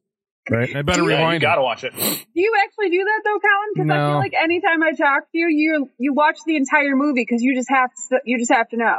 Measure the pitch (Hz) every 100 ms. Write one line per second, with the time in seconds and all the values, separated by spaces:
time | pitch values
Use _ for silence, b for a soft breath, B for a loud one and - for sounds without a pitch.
0 | _ _ _ _ - 113 123 139 143 180
1 | 170 147 160 170 147 165 127 110 127 B
2 | B B - 330 415 440 403 440 392 349
3 | 392 427 427 415 415 403 427 392 - 147
4 | 147 147 - - 320 349 392 330 320 320
5 | 294 277 302 330 339 302 311 311 254 -
6 | 277 269 302 320 320 311 269 302 285 269
7 | 294 254 226 233 247 254 247 262 254 -
8 | - 262 226 247 240 254 226 233 220